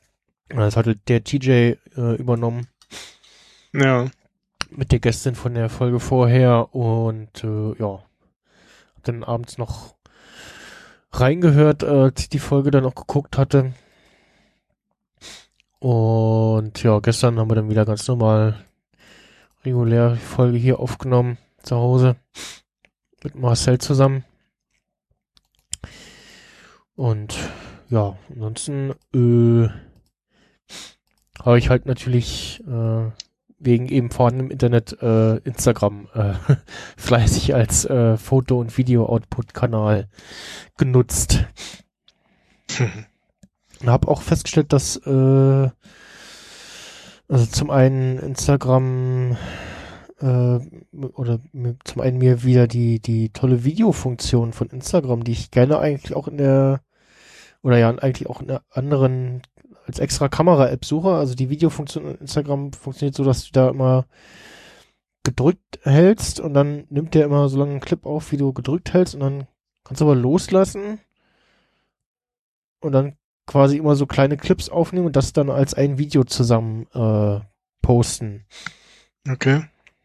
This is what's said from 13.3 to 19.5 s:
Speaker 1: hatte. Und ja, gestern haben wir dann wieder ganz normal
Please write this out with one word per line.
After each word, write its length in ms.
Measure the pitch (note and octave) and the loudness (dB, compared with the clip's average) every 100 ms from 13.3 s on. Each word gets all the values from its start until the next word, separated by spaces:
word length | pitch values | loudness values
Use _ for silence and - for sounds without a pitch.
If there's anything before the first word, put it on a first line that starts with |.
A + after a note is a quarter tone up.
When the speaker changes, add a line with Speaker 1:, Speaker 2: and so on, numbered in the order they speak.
| - | -2
Speaker 1:
hatte. 360 | C3+ C#3 C3 B2+ _ _ _ _ _ _ _ _ _ _ _ _ _ _ - - _ _ _ _ | 2 2 0 -6 _ _ _ _ _ _ _ _ _ _ _ _ _ _ -20 -20 _ _ _ _
Und 1040 | C3 A#2 A2+ A2+ A2+ A2+ A2 A2 G#2+ - | -2 0 2 2 2 2 2 0 -2 0
ja, 180 | A#2 G#2+ | 2 4
gestern 380 | A2 A2+ B2 A#2 | 2 2 0 0
haben 140 | A2 | 0
wir 40 | A2 | 0
dann 140 | G#2+ | 0
wieder 160 | G#2+ G#2+ | 0 0
ganz 220 | G#2 - | -2 -4
normal 580 | A#2+ A2 A2 A2 G#2+ - _ _ _ _ - _ _ _ | 0 2 4 2 -2 -10 _ _ _ _ -20 _ _ _